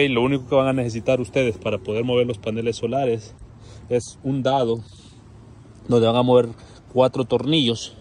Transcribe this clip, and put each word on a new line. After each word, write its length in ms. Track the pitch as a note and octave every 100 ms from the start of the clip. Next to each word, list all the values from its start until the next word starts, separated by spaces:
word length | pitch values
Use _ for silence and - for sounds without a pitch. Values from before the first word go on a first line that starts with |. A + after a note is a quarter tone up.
| C#3+
lo 140 | B2
único 260 | B2 C#3 C3
que 80 | C#3
van 100 | C3+
a 60 |
necesitar 480 | C3 A#2+ A2+ G#2+ C3
ustedes 360 | A#2+ C#3 B2+ G#2+
para 220 | A2+ G#2
poder 240 | F#2 G#2+
mover 240 | B2 B2 A#2+
los 120 | A2+
paneles 380 | - A2 A#2 A2
solares 600 | A#2 C3 C3+ A2+ - - - - - - -
es 300 | B2 - -
un 180 | C3+ C3+
dado 380 | B2+ C3+ A#2+ A2+ A2 - - - - - - - - - -
donde 220 | A#2+ A2+
van 80 | A#2+
a 60 |
mover 260 | B2+ B2 A#2 A2+ - - -
cuatro 340 | B2 B2+ C#3 B2
tornillos 680 | B2 A#2+ D#3+ B2+ A#2 - -